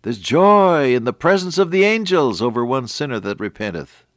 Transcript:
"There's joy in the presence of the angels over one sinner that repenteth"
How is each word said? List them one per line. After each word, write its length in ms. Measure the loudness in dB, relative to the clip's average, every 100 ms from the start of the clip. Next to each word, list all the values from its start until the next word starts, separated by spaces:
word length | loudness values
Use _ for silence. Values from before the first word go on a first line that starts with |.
"There's 180 | -8 -8
joy 760 | -2 2 4 6 4 2 2
in 100 | 0
the 80 | -2
presence 460 | -2 0 0 0 -2
of 120 | 0
the 140 | 2
angels 560 | 2 0 0 0 0 0
over 240 | -2 -2
one 240 | -2 -4 -4
sinner 320 | -8 -6 -6
that 180 | -6 -6
repenteth" 680 | -8 -6 -8 -8 -12 _ _